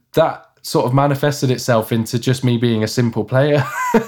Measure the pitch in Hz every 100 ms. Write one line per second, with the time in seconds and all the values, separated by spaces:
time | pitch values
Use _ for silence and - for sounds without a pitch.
0 | _ - 156 - - _ - 160 123 135
1 | 143 139 147 139 131 120 - 117 110 113
2 | 107 120 131 127 127 117 120 110 107 -
3 | 120 113 104 131 147 147 131 - - 226